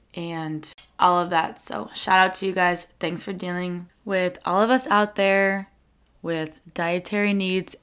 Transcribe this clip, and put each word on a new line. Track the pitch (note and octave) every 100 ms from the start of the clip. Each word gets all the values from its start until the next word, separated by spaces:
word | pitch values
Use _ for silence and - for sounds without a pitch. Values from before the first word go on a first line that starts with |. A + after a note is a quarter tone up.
| _
and | - E3+ D#3+ D#3 D3+ - - - -
all | F3+ F3
of | F3
that. | E3 - -
So | - - G#3+
shout | - - F#3
out | F#3
to | - F#3+
you |
guys. | F#3 F3 F3 - -
Thanks | E3 E3+
for | -
dealing | F3+ F3+ F3+ F3+ F3 F3 _
with | G#3 F#3+ F3+ F3+
all | - F#3
of | A3+
us | B3+ B3+
out | G#3 G#3 G3+
there | G3 G3 G3 G3 G3 _ _ _ _ _
with | E3 E3 D#3 - E3
dietary | - E3+ F3+ F3+ G#3 G#3
needs | G3+ F#3 F#3 F3+ -